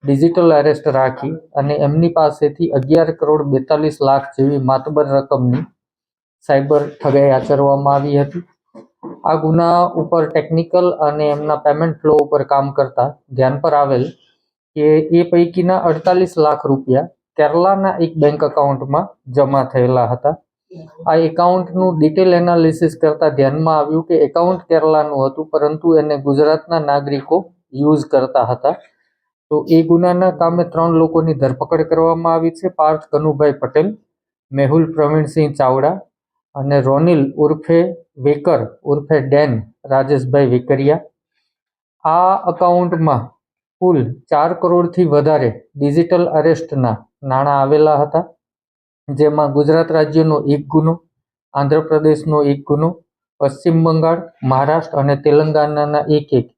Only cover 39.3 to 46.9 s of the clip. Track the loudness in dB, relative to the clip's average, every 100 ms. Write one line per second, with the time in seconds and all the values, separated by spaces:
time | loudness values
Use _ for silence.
39.3 | 0 2 -2 -6 _ -4 -2 0 -2 0
40.3 | 0 2 0 0 0 0 -2 -4 _ _
41.3 | _ _ _ _ _ _ _ -2 2 2
42.3 | 0 -2 0 2 2 0 0 0 0 -4
43.3 | _ _ _ _ _ 0 0 -2 -8 _
44.3 | -2 0 -2 0 0 0 0 2 2 2
45.3 | 0 0 -4 _ -6 -2 0 0 0 0
46.3 | 0 0 0 -2 -4 -2